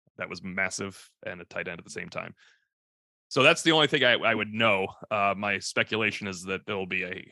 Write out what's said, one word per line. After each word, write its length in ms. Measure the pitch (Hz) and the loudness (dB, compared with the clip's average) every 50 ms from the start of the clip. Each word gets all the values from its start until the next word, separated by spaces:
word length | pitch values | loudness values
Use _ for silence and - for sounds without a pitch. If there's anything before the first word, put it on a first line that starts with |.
| _ _ _ | _ _ _
That 100 | - 90 87 | -12 -10 -10
was 140 | 92 87 92 | -10 -10 -10
massive 680 | 95 90 95 95 92 - - 104 98 92 - - _ _ _ - | -8 -4 -4 -4 -4 -4 -6 -8 -8 -10 -14 -20 _ _ _ -14
and 140 | 101 92 87 | -12 -12 -12
a 60 | 85 | -14
tight 240 | - - 87 87 90 | -12 -10 -8 -8 -8
end 100 | 85 87 | -8 -12
at 60 | 92 | -12
the 60 | 98 | -12
same 180 | - 95 87 87 | -12 -12 -10 -10
time. 260 | 87 87 87 87 - _ _ _ _ _ _ _ _ _ _ _ _ _ _ _ _ _ _ - | -10 -10 -12 -12 -14 _ _ _ _ _ _ _ _ _ _ _ _ _ _ _ _ _ _ -4
So 120 | - 135 | 2 4
that's 200 | 127 156 170 - | 6 6 6 4
the 100 | - 165 | 4 4
only 160 | 156 160 151 | 6 6 6
thing 160 | 139 160 143 127 | 4 4 4 4
I, 120 | 123 117 | 4 4
I 200 | 71 85 113 113 | 4 4 2 2
would 160 | 107 104 107 | 0 -2 -2
know. 360 | 107 110 117 113 101 95 95 95 - - - - | 0 2 4 4 4 4 0 -2 -6 -10 -8 -4
Uh, 240 | 107 104 101 101 98 | 0 2 2 2 0
my 220 | 98 104 101 98 95 | 0 -2 -2 -2 -2
speculation 680 | - - - 120 110 - 110 107 110 104 - - 104 | -4 -4 -2 -2 0 0 0 0 0 0 -2 -2 -6
is 160 | 98 92 85 90 | -6 -6 -6 -6
that 220 | 95 95 92 - | -6 -6 -6 -4
there 100 | - 104 | -4 -4
will 100 | 95 95 | -4 -4
be 180 | 90 92 92 90 | -4 -4 -4 -4
a, 200 | 90 92 - - - | -6 -8 -10 -12 -16